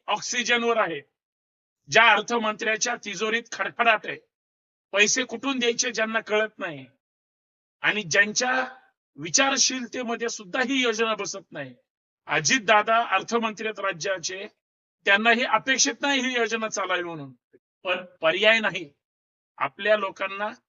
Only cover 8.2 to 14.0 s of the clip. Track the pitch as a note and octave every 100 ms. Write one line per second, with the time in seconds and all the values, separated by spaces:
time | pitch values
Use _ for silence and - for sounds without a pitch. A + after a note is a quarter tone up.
8.2 | G#3 - B3+ C4 B3+ - _ _ _ -
9.2 | E3 C4 C4+ C4+ - C4 A#3+ B3+ A3+ A3+
10.2 | A#3 - F#3+ C4 B3 C4+ A#3+ A3 A3+ G#3
11.2 | G3 G3 - D#3+ C3 B2 _ _ _ _
12.2 | - D3+ D3+ C4 G3+ G#3+ G#3 A3+ A#3 F#3+
13.2 | - A#3 A3 G#3+ A3 G#3 G3 E3+